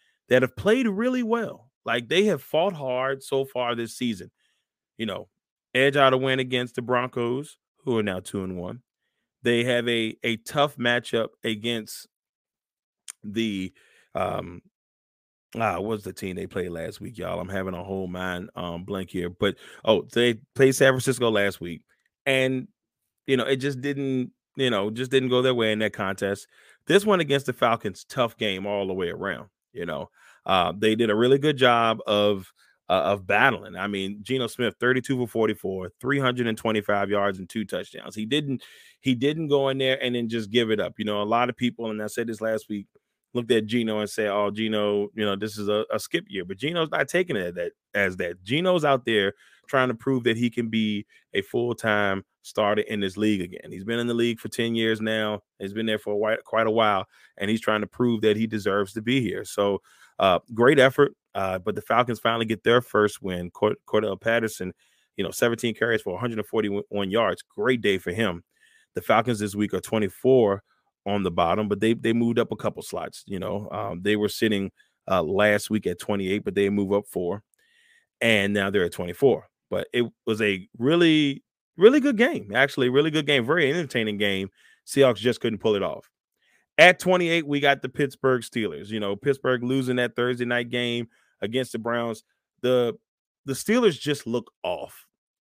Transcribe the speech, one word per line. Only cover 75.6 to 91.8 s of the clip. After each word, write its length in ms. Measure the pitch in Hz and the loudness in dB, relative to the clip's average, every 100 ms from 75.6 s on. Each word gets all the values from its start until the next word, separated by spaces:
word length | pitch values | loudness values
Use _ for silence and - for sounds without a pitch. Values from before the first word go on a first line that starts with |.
| - | 0
week 160 | 107 95 | -2 -2
at 140 | 87 | -4
twenty-eight, 460 | - 101 95 104 104 | -4 -2 0 -2 -2
but 100 | 95 | 0
they 140 | 101 | 2
move 240 | 101 98 | 2 0
up 140 | 101 - | 0 -2
four, 360 | 92 87 104 - _ _ _ _ _ _ - | -6 -4 -6 -10 _ _ _ _ _ _ -2
and 320 | 117 107 101 | 2 4 2
now 160 | 104 98 | 0 0
they're 160 | 98 87 | 0 0
at 80 | |
twenty-four. 560 | - 87 87 135 78 - _ - | -2 -8 2 2 2 -4 _ -8
But 180 | 92 92 | -6 -4
it 140 | 123 117 - - | -2 -2 -4 -4
was 160 | 107 | 0
a 240 | 107 95 92 123 | 0 -2 -6 -4
really, 640 | 120 170 170 156 143 135 _ _ _ - | 0 4 4 4 2 -4 _ _ _ 6
really 240 | 202 294 | 8 8
good 160 | 277 214 | 4 2
game, 380 | 247 311 104 110 | 2 0 -2 2
actually, 320 | 135 - 127 | 2 4 2
really 240 | 131 156 | 4 2
good 140 | 156 147 | 0 2
game, 200 | 143 117 | 2 2
very 240 | 170 139 | 2 2
entertaining 480 | 165 151 123 110 104 | 0 -2 -2 -2 0
game. 320 | 101 95 98 _ _ _ - | 0 0 -4 _ _ _ -2
Seahawks 300 | - 135 104 | 4 6 4
just 240 | 117 117 | 0 0
couldn't 180 | 117 107 | -2 -2
pull 160 | 113 101 | 0 0
it 80 | |
off. 260 | 90 - - _ _ _ _ _ _ - | -2 -6 -14 _ _ _ _ _ _ 8
At 220 | 170 180 | 8 8
twenty-eight, 480 | 180 180 175 170 147 | 4 4 4 0 0
we 120 | 143 | 2
got 220 | 143 139 | 2 2
the 80 | 127 | 0
Pittsburgh 520 | 127 139 - 131 127 | -2 -2 0 0 0
Steelers. 480 | 113 120 104 73 101 | -2 -4 -4 -6 -8
You 100 | 110 | -4
know, 160 | 101 101 | -4 -2
Pittsburgh 480 | 143 131 131 127 | -2 -2 0 0
losing 320 | 123 135 127 127 | 0 -2 0 0
that 200 | 123 113 | -2 0
Thursday 300 | 123 123 120 | -2 -2 -2
night 240 | 120 120 | -2 -2
game 380 | 123 120 117 117 _ _ - | -4 -2 -4 -6 _ _ -10
against 300 | 104 120 127 | -4 -4 -4
the 80 | |
Browns. 440 | 117 | -6